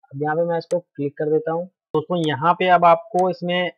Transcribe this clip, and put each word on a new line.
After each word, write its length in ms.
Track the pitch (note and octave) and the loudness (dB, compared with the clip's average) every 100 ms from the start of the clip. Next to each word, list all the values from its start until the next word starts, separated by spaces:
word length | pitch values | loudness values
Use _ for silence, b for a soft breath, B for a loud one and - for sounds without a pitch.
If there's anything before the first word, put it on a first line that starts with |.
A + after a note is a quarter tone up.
अब 180 | _ C3+ | _ -6
यहाँ 120 | D3+ D#3 | -4 -2
पे 80 | |
मैं 140 | E3+ E3+ | -2 -2
इसको 220 | - F3 | -4 -6
क्लिक 380 | - - C#3+ - | -6 -8 -8 -4
कर 80 | D3+ | -2
देता 260 | D#3 D#3 | -2 -2
हूँ। 140 | E3 F#3 | -6 -8
दोस्तों, 580 | _ _ D#3 D3 F3+ D#3 | _ _ -6 -4 -4 -2
यहाँ 260 | C3 D#3+ | 0 0
पे 140 | F3+ F#3 | 2 4
अब 180 | F3 F3 | 4 6
आपको 440 | E3 - F3 F#3 | 4 2 0 0
इसमें 420 | F3 F3 F3+ F3 | -2 -4 -2 -4